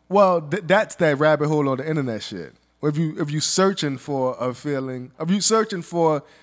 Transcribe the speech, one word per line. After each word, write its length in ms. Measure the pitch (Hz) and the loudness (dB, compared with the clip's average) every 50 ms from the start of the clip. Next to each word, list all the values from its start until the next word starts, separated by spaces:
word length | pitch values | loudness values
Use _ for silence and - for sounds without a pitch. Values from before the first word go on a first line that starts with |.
| _ - | _ 0
Well, 320 | 185 208 202 185 180 170 | 4 6 6 6 4 2
th-, 220 | 156 143 147 208 180 | 0 -2 -6 -4 0
that's 300 | 156 185 208 220 - - | 2 2 2 2 0 -2
that 220 | - 175 156 143 131 | 0 2 2 4 4
rabbit 280 | 151 156 156 143 147 147 | 4 4 4 4 2 2
hole 220 | 156 151 143 139 | 2 2 2 0
on 80 | 131 127 | 0 -2
the 100 | 139 160 | -2 -4
internet 340 | 156 156 135 127 110 104 | -2 -2 -2 -2 -4 -6
shit. 320 | - - 104 92 80 64 - _ _ _ _ _ - | -8 -10 -10 -10 -12 -12 -16 _ _ _ _ _ -2
If 140 | 151 147 151 | -2 0 0
you, 180 | 170 156 156 - | 0 0 -2 -4
if 100 | 165 147 | -4 -4
you 80 | 147 156 | -4 -2
searching 580 | - - - - 190 190 196 - - 147 135 123 | -2 -2 0 2 2 2 2 0 -2 -4 -4 -6
for 380 | - - 143 135 131 127 123 - | -6 -6 -4 -2 -2 -2 -2 -2
a 140 | 117 127 120 | -4 -4 -6
feeling, 580 | 123 - 147 143 135 131 131 127 127 123 127 - - | -6 -6 -6 -6 -4 -6 -6 -8 -10 -12 -14 -12 -6
if 100 | 160 165 | -2 -2
you 100 | 190 208 | 0 0
searching 440 | 175 - 220 220 220 220 196 175 165 | 2 2 2 2 0 0 -4 -8 -8
for 400 | - 175 170 165 160 156 143 - - - _ | -6 -2 0 2 2 2 0 -4 -10 -20 _